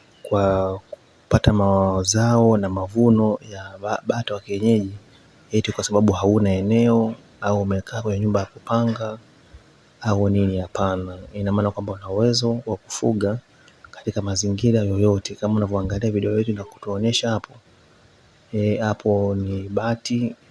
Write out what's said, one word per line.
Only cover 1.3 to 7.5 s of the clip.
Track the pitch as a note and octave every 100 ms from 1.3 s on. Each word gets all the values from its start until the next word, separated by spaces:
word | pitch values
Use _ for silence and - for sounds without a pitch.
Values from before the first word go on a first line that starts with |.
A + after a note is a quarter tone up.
| A#2 -
mazao | G#2 G2 G2 F#2+ F#2+ F#2 A2 A#2 A#2 A2+ G#2+
na | F#2+
mavuno | F#2+ F#2+ A2+ A#2+ A2 G#2+ G#2 A2
ya | G2 F#2+ F#2+
ba-, | G2+ A2 A2
bata | A#2+ -
wa | G2+
kienyeji, | - G2+ A2+ A2 F#2+ G2+ - - _ _ -
eti | A2 G#2+
kwa | G#2
sababu | - G#2 G#2
hauna | F#2 G2 G#2+ G2+
eneo | F#2+ G2+ A2+ A#2 A#2 A2 A2+ - -
au | G2+